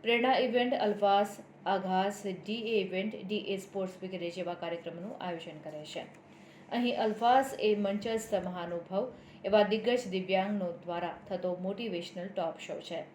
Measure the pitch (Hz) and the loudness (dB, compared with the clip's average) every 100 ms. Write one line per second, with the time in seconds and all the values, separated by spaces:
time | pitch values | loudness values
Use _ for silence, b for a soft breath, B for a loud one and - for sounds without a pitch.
0 | 220 233 254 262 247 240 247 - 208 202 | 4 4 6 4 4 4 2 2 2 4
1 | 202 202 208 - - - - 196 190 185 | 4 6 4 -2 -16 -8 -2 0 2 2
2 | 196 202 202 180 - 226 220 220 185 185 | 2 -2 -6 -6 -6 -4 0 2 2 0
3 | 214 214 190 214 - 196 190 196 185 - | -2 -4 -4 -4 -2 -4 -4 -4 -4 -6
4 | 190 185 170 185 175 175 170 170 170 170 | -8 -6 -6 -4 -6 -4 -4 -6 -8 -10
5 | 196 - 180 170 165 151 156 151 151 - | -10 -6 -6 -6 -8 -12 -12 -12 -10 -10
6 | - - B B B B B 240 240 - | -12 -18 B B B B B 0 0 2
7 | 220 214 233 254 269 - 214 208 196 208 | 0 4 6 6 4 0 2 4 2 0
8 | 226 226 220 196 185 180 170 175 - 190 | 0 -2 0 -2 -2 -6 -6 -6 -2 -2
9 | 247 B B B 202 208 202 214 208 240 | -2 B B B 4 6 6 4 2 0
10 | 202 185 185 190 196 208 180 170 175 170 | 0 -4 2 2 2 0 -2 -4 -6 -4
11 | 175 - - 180 185 180 185 196 233 180 | -4 -6 -8 -4 -2 -2 -4 -4 -4 -4
12 | 175 180 185 - 165 - - 156 - 165 | -6 -8 -6 -2 -4 -4 -8 -10 -6 -8
13 | 151 | -8